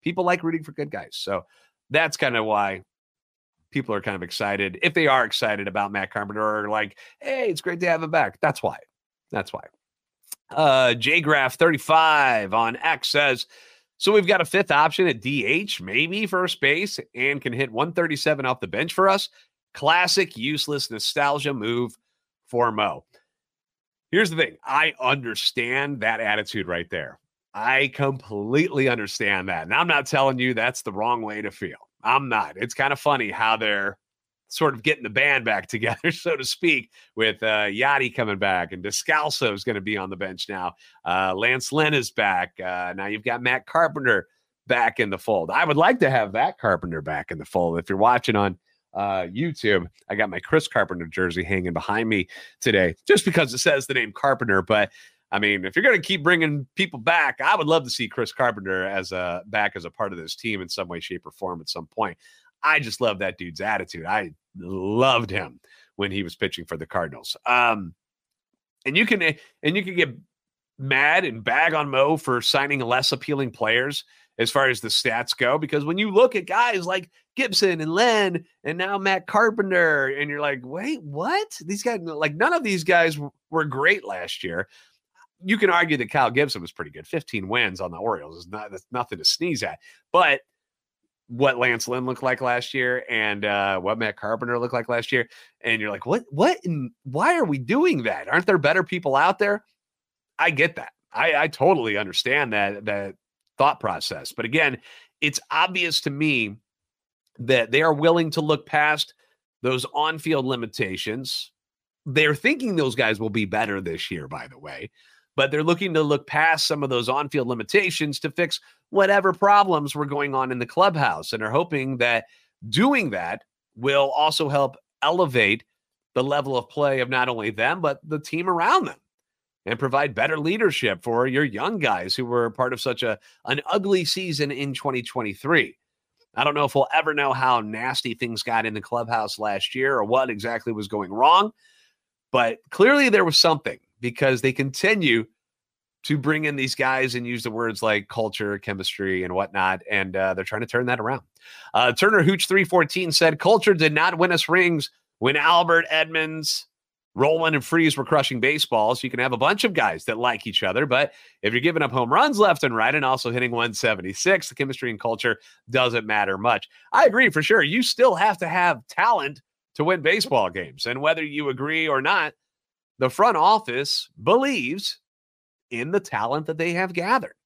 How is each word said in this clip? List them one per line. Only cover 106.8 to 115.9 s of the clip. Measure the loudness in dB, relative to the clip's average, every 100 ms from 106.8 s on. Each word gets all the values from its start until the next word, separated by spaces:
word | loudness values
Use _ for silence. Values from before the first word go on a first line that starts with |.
| _ _ _ _ _ _
that | 2 2 4
they | 2
are | 4
willing | 4 4 4 2
to | -2
look | 0 0 0
past | 2 2 2 -2 _ _ _ _ _
those | -2 -2 -4
on-field | -2 -2 -2 -2 0
limitations. | 0 -4 -6 -6 -6 -4 -6 -6 -6 -8 -10 _ _ _ _ _
They're | -4 2 2
thinking | 2 0 0 0 0
those | 0
guys | 0 0 0
will | -2
be | -2
better | -2 -2 -2 -4
this | -6 -8 -8
year, | -10 -10
by | -12 -14
the | -18
way, | -18 -16 -16 _ _ _ _ -2
but | 0
they're | 0
looking | 0 0 0